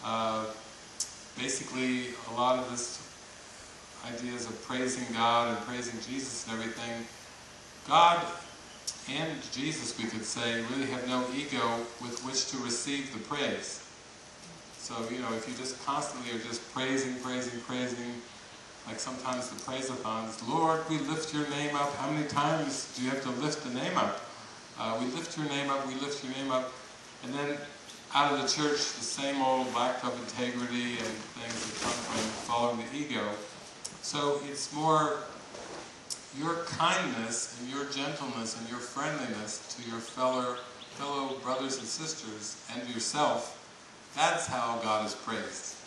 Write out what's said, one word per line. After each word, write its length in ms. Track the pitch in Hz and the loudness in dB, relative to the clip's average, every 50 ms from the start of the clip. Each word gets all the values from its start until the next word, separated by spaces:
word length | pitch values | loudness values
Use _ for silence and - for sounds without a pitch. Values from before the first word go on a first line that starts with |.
| 113 | 0
Uh, 420 | 113 113 113 110 110 110 110 110 110 110 110 - - - - - - - - - - - - - - - - | 2 2 2 4 4 2 2 0 -2 -4 -8 -12 -14 -16 -16 -16 -16 -4 -4 -4 -4 -4 -14 -14 -12 -6 -4
basically, 720 | 127 135 135 - 131 - 131 127 127 127 127 127 123 123 120 - - 117 | -2 0 0 -2 -2 -4 0 2 2 4 4 2 0 -2 -6 -8 -6 -4
a 20 | 120 | 2
lot 240 | 117 123 127 127 127 | 4 6 6 6 6
of 140 | 127 123 | 4 0
this 360 | 123 120 - - - - - - - - - - - - - - - - - - - - - - - - - 120 | -2 -2 -2 -4 -4 -8 -10 -12 -14 -16 -16 -16 -16 -16 -16 -16 -16 -16 -16 -16 -16 -16 -16 -16 -14 -10 -8 -6
ideas 360 | 120 117 123 123 123 123 117 117 | -6 -4 -4 -4 -2 -4 -4 -4
of 120 | 104 - - | -6 -8 -6
praising 420 | - 127 127 127 127 123 127 123 113 113 | -4 0 2 2 2 2 0 -2 -2 2
God 420 | 113 117 117 120 117 117 117 110 | 4 6 8 8 8 6 6 2
and 100 | 104 - 127 | 0 -2 -2
praising 320 | 123 123 120 120 113 110 | -4 -2 -2 -2 -4 -4
Jesus 460 | 104 113 127 139 - - - - - 113 | -4 -4 -2 -2 -2 -2 -4 -6 -4 -4
and 120 | 113 113 | -4 -2
everything, 460 | 113 113 110 - - 120 117 113 117 117 - - - - - - - - - - - - - - - - | -2 -4 -4 -4 -4 -4 -4 -4 -4 -8 -10 -14 -16 -16 -16 -16 -16 -16 -16 -16 -16 -16 -16 -12 -2 6
God 380 | 143 160 170 165 170 175 175 - - - - - - - - - - - - - - - - - | 8 10 10 10 10 6 2 -2 -4 -6 -10 -12 -14 -16 -16 -16 -16 -8 -8 -8 -8 -8 -8 -4
and 220 | 135 151 160 160 151 - - - | -2 -2 0 -2 -2 -4 -6 -6
Jesus, 460 | - 123 139 151 160 - 127 113 - - | -4 -2 0 0 0 0 -4 -4 -4 -2
we 80 | 113 | -2
could 200 | 113 110 110 110 | -2 -2 -4 -4
say, 380 | - - 120 120 117 113 113 113 120 | -4 -2 0 0 2 2 2 0 0
really 160 | 131 139 135 135 | 0 0 0 0
have 200 | 135 123 123 127 | 0 -2 0 2
no 180 | 127 127 127 123 127 | 2 2 2 2 0
ego 500 | 139 147 139 135 123 120 117 117 117 117 - - - | 0 0 0 0 2 4 4 4 2 0 -2 -6 -6
with 220 | 123 120 120 120 - | -6 -4 -4 -4 -4
which 240 | 131 139 - - - | 0 0 2 2 2
to 60 | 143 127 | 0 -2
receive 560 | 120 120 117 - - 147 139 139 135 123 113 | 0 0 0 0 0 0 0 0 -2 -2 -6
the 60 | 104 | -8
praise. 640 | 98 - 147 143 139 113 101 - - - - - - - - - - - - - - - - - - - - - - - - - | -6 -4 0 0 2 2 0 -2 -4 -6 -8 -10 -10 -14 -16 -18 -18 -18 -18 -18 -18 -18 -18 -18 -16 -16 -16 -16 -16 -16 -14 -10
So, 180 | - - 123 113 113 113 | -8 -6 -4 -4 -2 -2
you 120 | 120 127 | -2 -2
know, 120 | 123 117 113 | 0 0 0
if 140 | 110 - 127 | 0 -2 -4
you 80 | 120 | -6
just 280 | 110 127 127 - - - | -4 -4 -4 -6 -4 -2
constantly 460 | 135 143 151 156 - - 127 123 120 | 0 2 2 0 0 -4 -4 -4 -2
are 120 | 120 113 113 | -2 -2 -2
just 300 | 117 117 113 - - - | -2 -4 -4 -6 -4 -2
praising, 420 | 131 131 131 135 135 135 127 123 127 | 0 2 4 4 4 4 2 0 -2
praising, 380 | 123 127 127 127 123 120 120 120 | -2 -2 0 0 0 -2 -4 -4
praising, 600 | - - 131 127 127 123 120 120 120 120 120 120 117 - - - - - - - - - - - - | -4 -2 0 0 0 0 0 -2 -4 -4 -4 -6 -8 -12 -16 -16 -16 -16 -16 -16 -16 -16 -16 -14 -10
like 140 | - 110 - | -8 -6 -4
sometimes 500 | - 131 127 127 - 131 127 123 123 - | -4 -4 -4 -4 -2 -2 0 0 -2 -4
the 140 | - 113 - | -6 -6 -6
praise-a-thons, 800 | - 127 131 127 131 123 - - 107 110 113 113 110 107 - 117 | -4 -2 -2 -2 -2 -4 -2 -2 -2 -2 0 -2 -4 -6 -6 -2
"Lord, 360 | 113 143 160 165 160 160 160 156 160 | 0 4 6 6 6 6 6 4 2
we 80 | 156 151 | 2 2
lift 340 | 135 139 160 156 156 - 151 | 2 2 0 0 0 0 0
your 160 | 147 147 143 | 0 0 2
name 220 | 143 143 147 147 143 | 0 0 0 2 2
up." 220 | 143 143 143 143 | 2 2 2 2
How 140 | 135 135 143 | 0 0 2
many 180 | 151 151 147 143 | 2 2 2 2
times 680 | - 143 147 156 160 160 147 139 131 - - - - | 4 4 6 6 6 4 4 2 0 -2 -4 -6 -4
do 100 | - 127 | 0 2
you 60 | 127 | 2
have 140 | 131 - - | 2 2 0
to 60 | 131 | 0
lift 340 | 123 120 143 151 - - - | 0 0 2 0 0 0 -2
the 100 | 127 120 | -2 -2
name 240 | 127 - 175 180 139 | 0 0 2 2 4
up? 220 | 107 104 - - - - - - - - - - - - - - | 4 2 2 -2 -6 -10 -12 -12 -14 -14 -14 -16 -16 -14 -8 -4
Uh, 200 | 110 110 113 113 | -2 0 2 2
"We 60 | 123 123 131 | 2 0 0
lift 220 | 165 160 - - 156 | -2 -4 -4 -2 -2
your 100 | 151 143 | 0 0
name 220 | 143 139 139 139 | 2 0 2 2
up, 180 | 135 139 135 131 | 2 2 2 0
we 80 | 131 | -2
lift 260 | 131 143 143 143 - | -2 -2 -2 -2 -4
your 120 | 131 127 131 | -4 -4 -4
name 180 | 135 139 135 | -2 0 2
up." 220 | 127 127 127 127 - - - - - - - - - - - | 2 2 2 0 -6 -10 -12 -14 -14 -16 -16 -16 -14 -10 -6
And 100 | 123 131 | -4 -2
then 240 | 143 143 143 143 - - - - - - - - - - - - | 0 0 0 0 -2 -4 -8 -12 -14 -14 -14 -14 -14 -12 2 6
out 200 | 139 143 143 139 | 6 8 8 6
of 80 | 135 | 4
the 60 | 135 131 | 4 4
church, 280 | - 151 151 147 143 | 4 6 6 4 6
the 300 | 147 - - - - 123 | 4 4 2 0 -2 -4
same 360 | - - - 139 139 139 139 | -4 -2 0 0 2 2 4
old 320 | 135 131 131 131 127 123 - | 6 6 6 6 4 4 4
lack 300 | 120 123 127 127 127 127 | 4 4 4 2 2 0
of 160 | 123 120 123 | -2 -2 -2
integrity 760 | 117 113 123 123 123 123 120 123 123 120 120 123 123 123 120 117 | -4 -4 -2 0 0 2 2 0 0 0 2 2 2 2 0 0
and 140 | 110 110 110 107 - - - 123 | -2 -2 -2 -4 -6 -8 -8 -8
things 160 | 120 117 117 113 113 | -6 -4 -2 -2 -2
that 180 | 110 107 - | -2 -2 0
come 120 | 120 120 117 | 0 0 0
from 260 | - 117 - 113 110 110 110 110 - - | 0 0 0 2 2 2 2 0 -2 0
following 320 | - 120 120 120 120 120 113 | 2 4 6 6 6 4 2
the 200 | 113 - 127 143 | 0 -2 -2 -2
ego. 280 | 143 127 131 110 104 104 104 - - - - - - - - - - - - - | -2 0 0 0 2 0 0 -2 -6 -8 -10 -12 -14 -14 -14 -10 -10 -10 -10 -6
So 400 | - - - 147 139 143 143 143 139 143 | -6 -2 0 2 4 4 4 4 2 -2
it's 240 | 143 - - - 147 | -4 -4 -4 -4 0
more 460 | 147 156 160 160 151 - - - - - - - - - - - - - - - - - - - - - - - - - - - 135 | 4 8 8 10 10 8 6 4 0 -2 -6 -8 -10 -12 -12 -10 -10 -8 -8 -8 -10 -10 -12 -14 -16 -8 -8 -8 -8 -8 -10 -4 0
your 280 | 151 165 165 170 170 | 2 2 2 2 0
kindness 920 | 160 - - 160 170 185 190 180 139 120 113 113 113 117 120 - - - 120 | -2 2 4 4 6 6 4 2 2 0 0 0 0 0 -2 -2 -4 -6 -8
and 100 | 123 123 | -6 -4
your 160 | 135 139 139 | -2 -2 -2
gentleness 720 | 139 139 139 143 165 156 - 143 127 120 117 113 113 - 117 | -2 0 0 0 0 0 -2 -4 -4 -2 -2 -2 -4 -4 -4
and 80 | 113 113 | -6 -6
your 100 | 120 110 | -6 -6
friendliness 960 | - - - 139 147 151 147 143 127 117 110 104 107 104 - - - - - 123 | -6 -4 -2 -2 0 0 0 0 0 -2 -2 -2 -4 -4 -6 -6 -6 -8 -8 -8
to 120 | 120 117 | -6 -4
your 120 | 117 113 | -4 -4
fellow, 560 | 113 - - 127 127 127 127 127 123 123 123 120 - - - - - - - | -6 -6 -2 2 4 4 4 4 2 0 0 -2 -6 -10 -12 -14 -14 -14 -8
fellow 420 | - 139 143 147 147 143 131 131 127 | -6 -2 0 0 0 0 0 -2 -2
brothers 380 | 117 123 127 127 135 135 131 120 | 0 0 0 2 2 0 -2 -2
and 100 | 113 110 | -2 -4
sisters 800 | - 151 160 156 - - 113 110 107 107 104 - - - - - 117 | -4 -4 -2 -4 -4 -4 -6 -8 -8 -6 -6 -8 -8 -10 -10 -8 -6
and 160 | 123 120 120 | -6 -4 -4
yourself, 680 | 120 113 - - - 143 151 - - - - - - - - - - - - - - - - - - | -2 -2 0 0 4 4 6 6 6 4 0 -4 -8 -12 -16 -18 -18 -18 -18 -18 -18 -18 -18 -10 0
that's 300 | 139 156 165 165 170 - - | 4 6 6 6 4 2 0
how 320 | 131 123 120 120 120 117 113 | 2 2 2 2 2 2 4
God 220 | 110 107 107 107 | 4 4 4 4
is 100 | 107 - | 2 -2
praised. 600 | - - 117 113 110 104 - - - - - - - - | -4 -2 -2 -2 0 -2 -4 -6 -6 -8 -8 -10 -10 -14